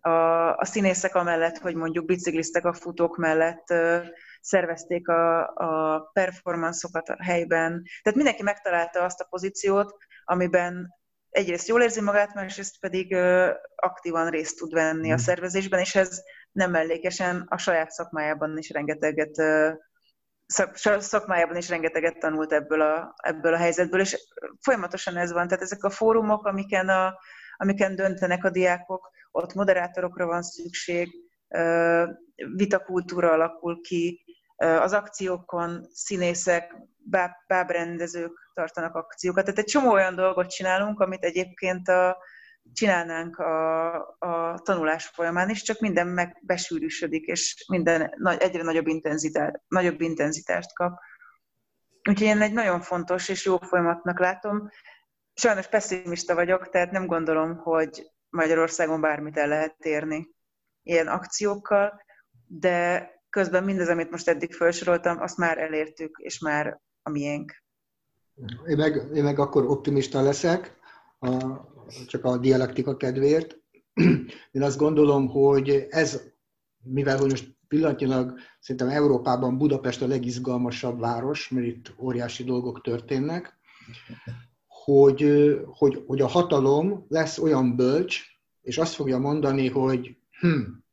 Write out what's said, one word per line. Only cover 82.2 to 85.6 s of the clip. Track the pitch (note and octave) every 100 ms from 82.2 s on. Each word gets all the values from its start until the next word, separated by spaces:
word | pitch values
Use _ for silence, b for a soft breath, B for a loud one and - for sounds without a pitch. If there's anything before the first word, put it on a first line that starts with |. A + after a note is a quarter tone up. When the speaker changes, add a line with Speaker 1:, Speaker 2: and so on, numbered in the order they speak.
| A#2+ -
Speaker 3:
dolgok | B2 B2 A#2+ A#2
történnek, | - B2 - C3+ C#3+ E3+ F3+ _ B B B B B B B A#2 B _ _
hogy, | - - C#3 C#3 C3+
ö, | D3 D3 D3 C#3